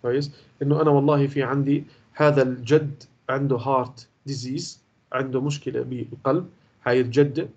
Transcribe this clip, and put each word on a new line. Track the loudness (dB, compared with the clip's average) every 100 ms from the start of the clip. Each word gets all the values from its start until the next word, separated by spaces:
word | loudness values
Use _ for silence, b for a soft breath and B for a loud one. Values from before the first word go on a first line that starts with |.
كويس. | -2 -2 -4 B B _
إنه | 0 2
أنا | 4
والله | 4 4 2 2
في | 0
عندي | -2 0 0 -2 -4 b b
هذا | 2 4 4
الجد | 2 -2 2 2 2 -10 -20 _ -6
عنده | -4 -2 -2
هارت | 0 0 -2 -10 -20 _
ديزيز، | -10 -10 -8 -8 -10 -16 _ _ _
عنده | -6 -2 -2
مشكلة | -2 -4 -6 -6
بالقلب، | -6 -8 -10 -6 -2 -2 -4 b b b
هاي | 0 0
الجدة. | 2 2 2 0 -10